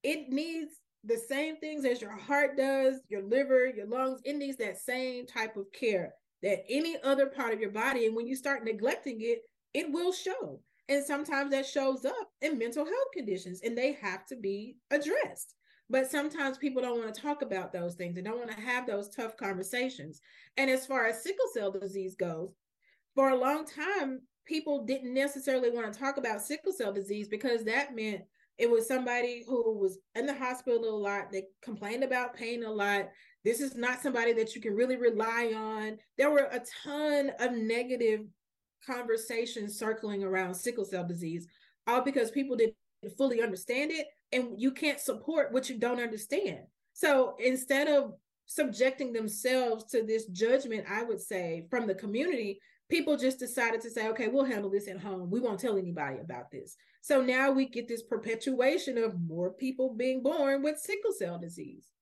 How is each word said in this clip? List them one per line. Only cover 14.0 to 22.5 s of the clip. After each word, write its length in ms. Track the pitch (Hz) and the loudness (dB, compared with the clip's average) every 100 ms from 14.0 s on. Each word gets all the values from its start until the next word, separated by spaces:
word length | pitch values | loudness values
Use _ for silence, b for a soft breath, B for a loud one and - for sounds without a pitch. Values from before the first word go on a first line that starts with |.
have 240 | 202 190 - | -6 -6 -10
to 80 | |
be 420 | 254 196 202 233 - _ | -6 -4 -4 -8 -16 _
addressed. 640 | 285 294 508 554 - - _ b b _ | 0 2 0 0 -6 -14 _ b b _
But 220 | 262 262 | 0 2
sometimes 480 | 294 294 311 277 262 | 0 -2 0 -2 0
people 240 | 285 254 | -2 0
don't 160 | 247 233 | 0 -2
wanna 120 | 220 | -4
talk 300 | 214 294 294 | -4 -4 -2
about 320 | 233 190 180 | -2 -2 -4
those 220 | 180 175 | -4 -4
things. 180 | 175 175 | -4 -6
They 60 | 175 | -4
don't 160 | 190 233 | -4 -4
wanna 220 | 233 214 | -6 -6
have 240 | 233 247 | -2 -2
those 240 | 240 202 202 | 0 -4 -4
tough 260 | - 226 | -6 -6
conversations. 840 | - 196 185 190 247 262 254 151 - B B B - | -4 -4 -4 -2 -2 -2 -4 -14 -14 B B B 0
And 120 | 269 | 2
as 160 | 262 | 2
far 220 | 254 262 226 | 2 0 2
as 160 | 226 | 0
sickle 240 | 349 392 494 | -4 0 0
cell 180 | 233 202 | 0 -2
disease 440 | 196 196 196 190 | -2 -6 -6 -6
goes, 380 | 190 175 160 175 | -4 -4 -2 -8